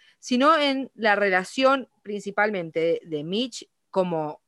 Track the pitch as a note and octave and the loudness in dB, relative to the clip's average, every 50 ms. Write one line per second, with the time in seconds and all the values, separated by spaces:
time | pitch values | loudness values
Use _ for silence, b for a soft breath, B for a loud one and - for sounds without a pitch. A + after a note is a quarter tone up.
0 | b b b b - - B3+ A#3+ C4+ D4+ E4 D4+ D4 C#4 C4+ C4+ C4 - - - | b b b b -6 -2 0 4 4 4 4 4 2 0 0 -2 -4 -8 -6 -2
1 | A3+ G#3+ G3+ G3+ G3+ G3 F#3 F#3 F#3 - - C4 C4+ C4 C4+ C4+ A#3 - _ _ | 2 2 2 4 2 2 2 0 0 -2 -2 2 2 2 2 2 -2 -8 _ _
2 | - G3 G#3 G#3 - G3+ G3+ G#3 G#3 G#3+ G3+ F#3 E3+ D#3+ - E3 E3 E3+ E3 D#3+ | -12 -10 -10 -8 -8 -4 -2 0 0 0 0 -4 -6 -4 -2 0 0 0 0 -2
3 | - E3 D#3 D3 D3 E3 F#3+ A3 C4 B3 - - - - _ _ _ _ - F#3+ | -4 -6 -8 -6 -6 -4 -4 -4 -4 -6 -8 -14 -16 -18 _ _ _ _ -2 -2
4 | F#3 F3 E3+ D#3+ D#3 D3+ D#3 - _ | 0 0 -2 -4 -4 -6 -8 -12 _